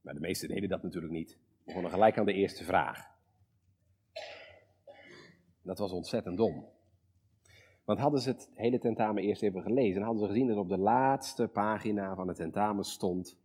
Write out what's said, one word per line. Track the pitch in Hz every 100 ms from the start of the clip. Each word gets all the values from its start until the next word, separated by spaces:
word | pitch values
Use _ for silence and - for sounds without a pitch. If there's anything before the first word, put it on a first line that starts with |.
Maar | -
de | 71
meesten | 82 95 85
deden | 90 98
dat | 90
natuurlijk | 90 85 80
niet. | 82 82
We | - _ _
begonnen | - 87 87
gelijk | 87 110 110
aan | 104
de |
eerste | 95 98 -
vraag. | 85 92 73 - - _ _ _ _ _ _ _ _ _ _ - - - - - _ _ - - - - - _ _ _
Dat | - 92
was | 101
ontzettend | 90 85 95 87 90
dom. | 110 78 - _ _ _ _ _ _ _ _ - - _
Want | - 107
hadden | 143 143
ze | 127
het | 120 -
hele | - 113 123
tentamen | 120 110 107 104
eerst | 98 101
even | 104 92
gelezen, | 101 123 117
dan | 92
hadden | 107 113
ze | 104
gezien | 104 131
dat | 104
op | 90
de | 95
laatste | 98 120 135 135 - - 113
pagina | - 107 107 107 104 95
van | 95 90
het | 85
tentamen | 82 90 104 101
stond | 92 - 98 90 87 -